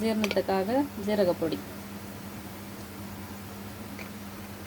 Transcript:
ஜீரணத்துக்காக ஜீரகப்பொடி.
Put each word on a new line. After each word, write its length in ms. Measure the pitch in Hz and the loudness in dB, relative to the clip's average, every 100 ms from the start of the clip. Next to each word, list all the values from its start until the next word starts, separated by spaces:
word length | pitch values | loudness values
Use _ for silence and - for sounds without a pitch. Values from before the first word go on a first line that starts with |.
ஜீரணத்துக்காக 760 | 220 214 214 190 190 190 190 262 285 - 196 | 4 4 4 4 4 4 6 4 4 0 2
ஜீரகப்பொடி. 520 | 208 180 165 165 147 - - - - - - - - - - - - - - - - - - - - - - - - 202 208 202 202 202 202 | 6 6 6 2 0 -4 -8 -8 -8 -8 -10 -8 -8 -8 -10 -10 -10 -10 -8 -8 -8 -8 -8 -8 -8 -8 -8 -8 -8 -8 -8 -8 -8 -8 -8